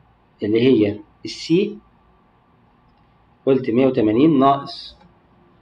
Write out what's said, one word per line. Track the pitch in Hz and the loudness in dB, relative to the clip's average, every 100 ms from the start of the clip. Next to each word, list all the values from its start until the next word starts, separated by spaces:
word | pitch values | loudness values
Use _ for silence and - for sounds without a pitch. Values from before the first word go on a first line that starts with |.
| _ _ _ _ | _ _ _ _
اللي | 104 113 | -4 0
هي | 131 117 104 - - _ 110 | 2 2 0 -4 -14 _ -18
السي، | - - 175 208 - - _ _ _ _ _ _ _ _ _ _ _ _ _ _ _ 131 | -14 -2 0 0 -8 -20 _ _ _ _ _ _ _ _ _ _ _ _ _ _ _ -2
قلت | 131 120 | -2 0
مية | 117 135 | 0 0
وتمانين | 131 107 113 160 139 | 2 0 2 2 4
ناقص | 139 139 - - - - _ _ _ _ _ _ | 2 0 -4 -16 -20 -20 _ _ _ _ _ _